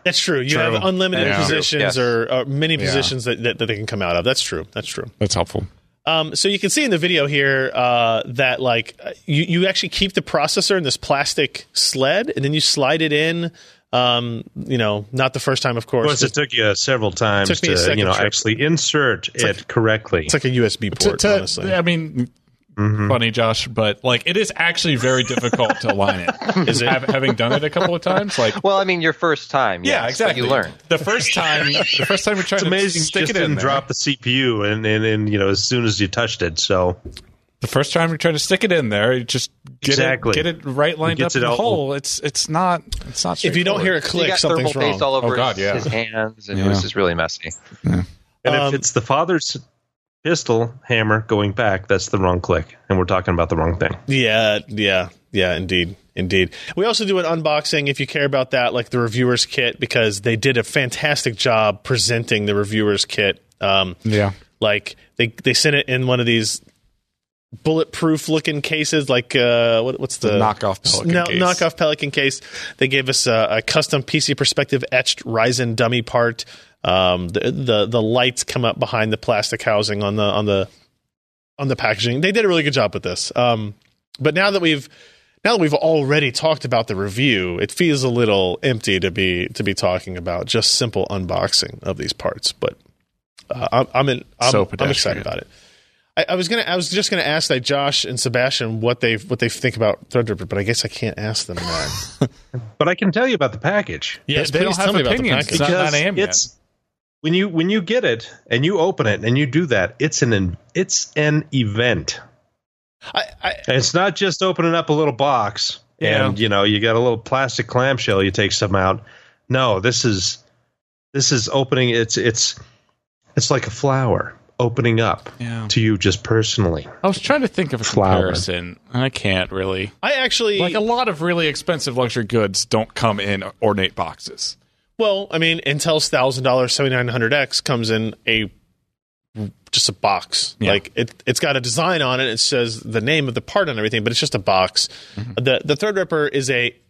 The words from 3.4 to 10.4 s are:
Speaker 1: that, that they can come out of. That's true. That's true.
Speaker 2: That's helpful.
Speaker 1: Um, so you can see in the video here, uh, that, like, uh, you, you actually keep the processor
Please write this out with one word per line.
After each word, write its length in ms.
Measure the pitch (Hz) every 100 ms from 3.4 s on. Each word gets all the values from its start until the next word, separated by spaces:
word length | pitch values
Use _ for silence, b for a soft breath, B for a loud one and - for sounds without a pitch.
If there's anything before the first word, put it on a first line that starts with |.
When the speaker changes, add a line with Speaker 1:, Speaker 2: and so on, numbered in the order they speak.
Speaker 1:
that, 160 | 117 95
that 80 | 117
they 100 | 104
can 100 | 107
come 160 | 101
out 120 | 90 87
of. 60 |
That's 180 | 113 131
true. 240 | - 82 -
That's 140 | - -
true. 180 | - - -
Speaker 2:
That's 160 | 104
helpful. 320 | 90 95 - 98 - _ _ -
Speaker 1:
Um, 300 | 160 156 -
so 140 | 196
you 100 | 202
can 100 | 196
see 140 | 302
in 80 | 285
the 60 | 170
video 260 | 175 170 143
here, 460 | 147 139 135 131
uh, 480 | - 123 120 113 113 -
that, 360 | 120 131 123
like, 340 | 131 117 - -
uh, 100 | - - -
you, 180 | 147 175 170
you 60 | 185
actually 220 | 185 180
keep 240 | - 196
the 80 | -
processor 560 | - 160